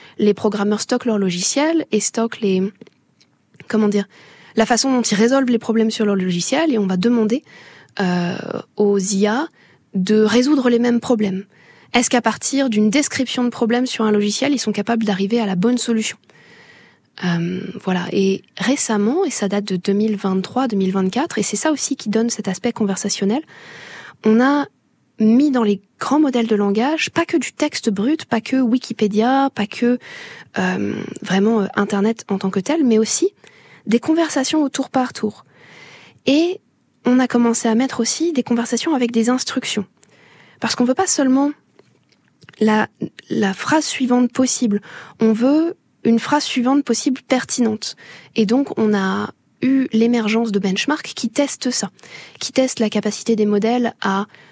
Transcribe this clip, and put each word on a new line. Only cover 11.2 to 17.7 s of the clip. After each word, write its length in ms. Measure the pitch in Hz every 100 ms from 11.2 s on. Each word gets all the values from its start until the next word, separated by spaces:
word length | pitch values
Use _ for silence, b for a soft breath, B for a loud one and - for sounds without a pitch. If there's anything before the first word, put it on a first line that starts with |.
| 208 190 202 b b b b
Est-ce 180 | 240 247
qu'à 100 | 247
partir 480 | 226 - - 277 269
d'une 220 | 214 214
description 520 | 262 277 - 254 -
de 60 | 240
problème 380 | - 226 240 254
sur 180 | - 220
un 60 |
logiciel, 420 | 208 208 208 269
ils 60 | 277
sont 120 | -
capables 320 | 202 208 233
d'arriver 360 | 214 190 196 233
à 80 | 208
la 80 | 180
bonne 240 | 226 247
solution ? 380 | - 220 214 - b b b b b b b b _ - 180
Euh, 340 | 170 170 185 185